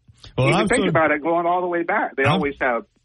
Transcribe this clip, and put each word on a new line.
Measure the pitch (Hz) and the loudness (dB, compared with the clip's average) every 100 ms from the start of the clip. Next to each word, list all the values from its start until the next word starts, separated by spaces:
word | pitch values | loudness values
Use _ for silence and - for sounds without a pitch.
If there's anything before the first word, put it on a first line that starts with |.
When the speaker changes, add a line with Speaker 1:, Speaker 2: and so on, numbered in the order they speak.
| - _ - - | -18 _ -10 -2
Speaker 1:
Well, | 135 | 0
Speaker 2:
Even | 175 | 2
Speaker 1:
I'm | 214 | 2
Speaker 2:
think | 233 | 0
Speaker 1:
so | 190 | 2
Speaker 2:
about | 160 156 | 2 2
it, | 147 | 0
going | 165 170 170 | 0 0 0
all | 180 | 0
the | 180 | -2
way | 170 | -2
back. | 170 208 262 - | -2 -2 -2 0
They | |
Speaker 1:
I'm | 135 | 0
Speaker 2:
always | 185 143 - | 0 -2 -2
have | 135 117 - _ | -2 -2 -6 _